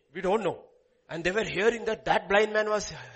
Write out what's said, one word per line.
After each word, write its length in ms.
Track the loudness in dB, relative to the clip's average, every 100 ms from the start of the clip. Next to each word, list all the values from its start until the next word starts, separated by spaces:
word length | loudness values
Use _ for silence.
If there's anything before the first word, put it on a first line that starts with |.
| _
We 80 | -6
don't 200 | 0 0
know. 220 | 0 -4 -12 _ _ _ -14
And 120 | -4
they 100 | -2
were 120 | -2
hearing 400 | -2 0 0 0 -4
that 200 | -4 0
that 240 | 0 4
blind 240 | 4 4
man 160 | 2 0
was 240 | 0 -2 -12 -16